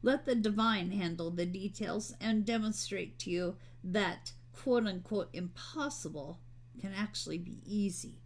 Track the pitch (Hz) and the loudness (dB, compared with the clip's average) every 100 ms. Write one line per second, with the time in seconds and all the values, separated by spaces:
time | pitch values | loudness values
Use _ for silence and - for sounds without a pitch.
0 | - 277 294 247 214 208 226 214 180 202 | 4 4 4 4 4 4 4 4 2 2
1 | 175 170 165 170 180 185 196 - 208 214 | 0 0 -2 0 0 0 -4 -2 -2 0
2 | 220 - 220 220 202 226 214 214 - 196 | -2 -4 2 4 4 2 2 0 -2 -4
3 | 165 - - 175 180 - - - 185 185 | -6 -6 -2 2 0 -2 -10 -10 0 2
4 | 190 170 - - - - - 240 220 185 | 2 0 -8 -14 -16 -6 4 6 6 0
5 | 180 214 - - 180 - - 311 285 - | 0 0 0 -2 -6 -6 -10 -4 -2 -2
6 | 160 151 139 170 - - - - 196 190 | -6 -6 -8 -10 -14 -16 -16 -8 -6 -2
7 | 208 - - 160 175 - - 208 202 175 | -2 -2 -4 -4 -6 -10 -2 2 2 0
8 | 160 - | -8 -12